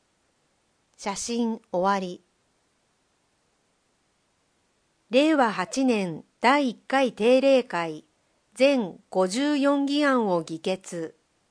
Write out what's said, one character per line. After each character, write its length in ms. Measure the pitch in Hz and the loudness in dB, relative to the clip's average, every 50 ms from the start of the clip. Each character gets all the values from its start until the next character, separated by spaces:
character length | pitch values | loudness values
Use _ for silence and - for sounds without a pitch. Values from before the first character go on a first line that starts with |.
| _ _ _ _ _ _ _ _ _ _ _ _ _ _ _ _ _ _ _ | _ _ _ _ _ _ _ _ _ _ _ _ _ _ _ _ _ _ _
写 200 | _ - 214 196 | _ -10 -10 -8
真 440 | - - - 233 233 240 226 226 226 _ _ | -8 -8 -6 -4 -2 -2 -2 -4 -6 _ _
終 80 | - 180 | -4 -2
わ 160 | 180 196 202 196 | 0 0 0 0
り。 240 | 190 180 180 - _ _ _ _ _ _ _ _ _ _ _ _ _ _ _ _ _ _ _ _ _ _ _ _ _ _ _ _ _ _ _ _ _ _ _ _ _ _ _ _ _ _ _ _ _ _ _ _ _ _ _ _ _ _ _ _ _ _ | -2 -8 -12 -14 _ _ _ _ _ _ _ _ _ _ _ _ _ _ _ _ _ _ _ _ _ _ _ _ _ _ _ _ _ _ _ _ _ _ _ _ _ _ _ _ _ _ _ _ _ _ _ _ _ _ _ _ _ _ _ _ _ _
令 240 | 214 254 294 311 320 | 2 2 4 4 4
和 180 | 277 247 226 | 2 2 0
八 320 | 190 175 180 175 - 262 269 | 0 -4 -6 -6 -2 0 0
年 400 | 254 233 214 196 175 160 - - _ _ _ | 2 2 0 -2 -4 -6 -10 -14 _ _ _
第 300 | - 233 277 294 285 247 | 2 4 4 4 2 -2
一 100 | 202 - _ _ | -4 -8 _ _
回 240 | - 269 277 240 | -2 0 0 0
定 280 | - - 208 233 254 262 | -2 0 2 4 4 4
例 220 | 254 277 269 254 | 4 4 4 4
会、 420 | 240 247 - 175 170 165 156 156 - _ _ _ _ _ _ _ _ _ _ | 2 -2 -6 -6 -6 -6 -8 -12 -14 _ _ _ _ _ _ _ _ _ _
全 440 | - 254 277 285 262 220 175 - - _ _ | 2 2 2 4 2 -2 -4 -8 -16 _ _
五 180 | - 185 185 185 | -2 0 0 0
十 280 | 185 240 285 294 302 | 0 -2 -2 0 0
四 300 | 285 269 277 285 285 277 | 0 2 0 0 0 0
議 180 | 277 285 294 294 | -2 -2 0 0
案 240 | 285 269 254 226 202 | 2 0 0 0 0
を 140 | 180 170 | -2 -2
議 180 | 160 - 165 156 | -2 -6 -12 -8
決。 540 | - 185 185 185 - - - 170 165 - - _ _ _ _ _ _ _ | -4 -4 -6 -6 -8 -12 -10 -10 -10 -12 -14 _ _ _ _ _ _ _